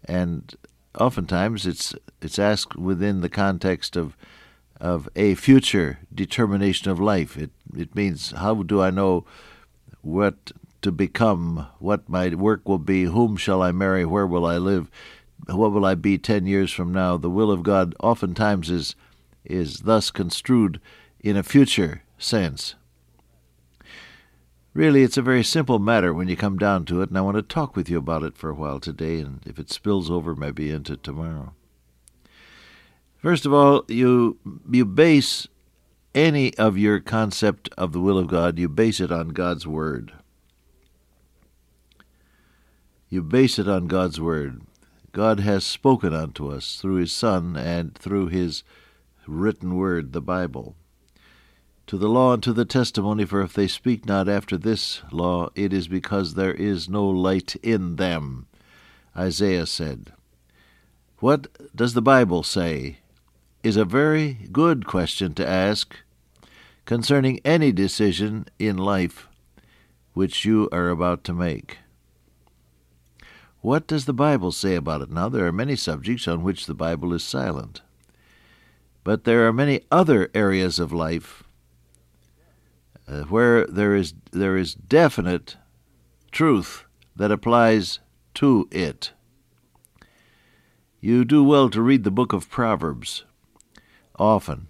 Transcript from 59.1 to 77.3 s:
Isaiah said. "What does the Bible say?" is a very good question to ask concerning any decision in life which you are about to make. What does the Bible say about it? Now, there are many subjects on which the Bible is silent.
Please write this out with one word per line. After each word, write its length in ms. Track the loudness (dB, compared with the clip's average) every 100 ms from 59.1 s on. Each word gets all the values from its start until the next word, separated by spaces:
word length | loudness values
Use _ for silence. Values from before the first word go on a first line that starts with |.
| -6
Isaiah 500 | -4 0 0 0 -2
said. 460 | -6 -8 -10 -14 -20 _ _ _ _ _ _ _ _ _ _
"What 280 | 0 0 -2 _ -20
does 200 | -2 0
the 80 | 2
Bible 420 | 6 6 6 2
say?" 540 | -2 -2 -2 -2 -8 -12 _ _ _ _ _ _
is 140 | 0 2
a 80 | 2
very 640 | 2 2 2 0 -6 -6
good 340 | 2 2 2 -2
question 480 | -2 -2 -2 -4 -2
to 120 | -2
ask 480 | 0 0 0 -6 -12 _ _ _ _ -20 -20 -20 _
concerning 560 | -4 -2 2 2 2 0 2
any 260 | 4 4
decision 760 | 2 0 2 0 2 -4 -4 -10 _
in 160 | -2 -2
life 520 | 0 0 -2 -4 -20 _ _ _ _ _ _ _ _
which 320 | -2 -2 -2
you 240 | 2 2 2
are 160 | 0 -2
about 340 | 0 0 -2
to 100 | -4
make. 440 | -4 -4 -4 -10 -20 _ _ _ _ _ _ _ _ _ _ _ _ _ _ -20 -20 _ _
What 260 | -2 -2 0
does 160 | -4
the 100 | -2 0 2
Bible 240 | 2 0
say 240 | -2 -2 -2
about 280 | -2 -6
it? 60 | -6
Now, 200 | -4 -2
there 180 | 0 0
are 60 |
many 240 | -2 -4 -4
subjects 500 | -4 -6 -4 -6 -4
on 160 | -4
which 220 | -2 -4 -8
the 100 | -6
Bible 380 | -4 -4 -4
is 100 | -4
silent. 580 | -4